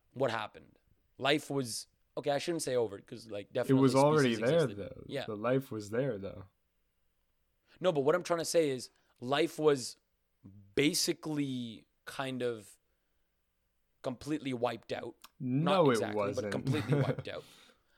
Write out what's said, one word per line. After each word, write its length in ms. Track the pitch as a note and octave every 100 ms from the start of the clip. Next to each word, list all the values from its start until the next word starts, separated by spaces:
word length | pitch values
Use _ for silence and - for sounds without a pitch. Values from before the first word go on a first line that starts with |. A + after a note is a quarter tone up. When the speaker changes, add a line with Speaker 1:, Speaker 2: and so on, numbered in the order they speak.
| _
Speaker 1:
what 180 | A#2+ C3
happened? 480 | A2 G#2+ - - _ _ _ _ -
Life 320 | C3 D3+ -
was, 360 | C#3 A#2+ G#2+ - _ _ -
okay, 140 | C#3
I 80 | C#3+
shouldn't 240 | F3+ E3
say 140 | C#3+ B2
over, 220 | A2 G2
'cause, 300 | - A#2 A2+
like, 160 | G#2 -
Speaker 2:
It 60 |
Speaker 1:
definitely 280 | B2+ B2 C3+
Speaker 2:
was 120 | C3+
already 400 | C3 D3 D#3 B2+
Speaker 1:
species 140 | A2+ A#2
Speaker 2:
there, 40 | E3
Speaker 1:
existed. 120 | D3 G2+
Speaker 2:
though. 240 | F#2 - -
Speaker 1:
Yeah. 180 | C3+ A2
Speaker 2:
The 100 | G#2
life 340 | A2+ C3+ C3+
was 200 | A2 G2+
there, 280 | A2+ C#3 G2+
though. 260 | F#2+ - G2 _ _ _ _ _ _ _ _ _ _ _ _ -
Speaker 1:
No, 100 | F3+
but 80 | D3+
what 120 | C3+
I'm 80 | F3
trying 180 | E3+ E3+
to 40 |
say 260 | D#3 E3+ D3
is 200 | C3 - _ _ _
life 380 | B2 C#3+ E3 -
was 380 | D#3 C#3 A2+ - _ _ _ _ G2+ G2+ G2+
basically 1120 | - D3 F3+ - - D#3 D3 C#3 B2+ A#2+ G2+ _ _
kind 380 | - - C3+ B2+
of 340 | B2 A2 G2 - _ _ _ _ _ _ _ _ _ _ _ _
completely 500 | C3 A#2+ C#3+ D3+ C3
wiped 400 | B2 A#2+ A#2 -
out. 220 | B2 A#2 - - _
Not 460 | B2+ C3+ F3 F#3+
Speaker 2:
No, 40 | D3
it 20 |
Speaker 1:
exactly, 220 | A2+ G#2+ G#2
but 80 | G2+
Speaker 2:
wasn't. 260 | G2+ G#2+
Speaker 1:
completely 420 | - C3+ D3 A2
Speaker 2:
<laughs> 80 | C#3+
Speaker 1:
wiped 260 | C3+ - G2
out. 160 | F2 - - - _ _